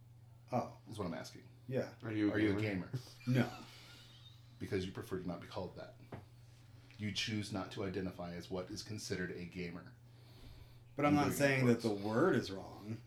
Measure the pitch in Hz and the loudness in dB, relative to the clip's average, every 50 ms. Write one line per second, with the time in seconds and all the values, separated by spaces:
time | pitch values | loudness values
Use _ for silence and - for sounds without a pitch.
0 | - - - - - - - - - - 123 120 - - - - - - 107 104 | -20 -20 -20 -20 -20 -20 -20 -20 -8 -2 0 0 0 -2 -6 -14 -14 -12 -6 -4
1 | 98 87 80 69 - - - - - - - - - - 131 123 117 - - - | -4 -4 -4 -4 -6 -10 -12 -16 -18 -20 -20 -16 -8 -4 -2 -2 -2 -2 -6 -10
2 | - 113 110 107 104 104 104 107 107 104 98 104 110 107 98 90 82 - - 123 | -6 -2 0 4 4 4 6 6 4 4 4 4 2 2 0 0 -2 -2 -6 -8
3 | - - - - - 123 127 127 110 - - - - - - - - - - - | -8 -8 -16 -8 0 2 4 4 4 2 0 -8 -14 -16 -16 -18 -18 -18 -18 -20
4 | - - - - - - - - - - - - 95 92 107 95 92 92 - 110 | -20 -20 -20 -20 -20 -20 -20 -20 -20 -20 -14 -10 -6 0 0 0 0 0 -4 -6
5 | 104 - 95 92 85 90 85 87 - - - 95 92 87 - 82 80 - - - | -8 -4 -4 -4 -2 -4 -6 -6 -6 -8 -6 -6 -6 -6 -8 -10 -14 -14 -14 -18
6 | - - - - - - - - - - - - - - - - - - - - | -18 -14 -14 -14 -14 -16 -20 -20 -20 -20 -20 -20 -20 -20 -20 -20 -20 -18 -12 -6
7 | 104 104 95 - - - 110 104 101 - 107 95 92 - - 113 101 95 90 98 | -4 -4 -2 -2 -2 -2 0 -2 -2 -2 -4 -4 -6 -6 -4 -4 -2 -2 0 0
8 | 92 92 90 - 90 87 87 87 85 - 92 92 92 98 104 95 - - 107 104 | -2 -2 -4 -4 -6 -6 -6 -8 -8 -6 -4 -4 -4 -4 -6 -8 -8 -6 -8 -6
9 | - - 98 90 92 85 - 87 87 85 85 90 87 85 85 87 - - - - | -4 -4 -4 -2 -2 -4 -6 -6 -8 -8 -6 -6 -6 -6 -6 -8 -12 -14 -18 -20
10 | - - - - - - - - - - - - - - - - - - - - | -20 -20 -20 -20 -20 -20 -20 -18 -18 -18 -16 -18 -18 -18 -20 -20 -20 -12 -2 2
11 | 143 147 147 147 143 131 - - 143 139 135 131 127 120 120 117 - 113 104 101 | 4 6 6 6 6 4 4 4 6 6 6 6 8 6 6 6 4 0 0 0
12 | 98 107 110 120 160 190 147 117 101 98 98 95 87 - - - 98 107 117 - | 0 2 4 6 6 6 6 4 2 0 -4 -8 -8 -10 -12 -12 -8 -8 -8 -6
13 | - | 0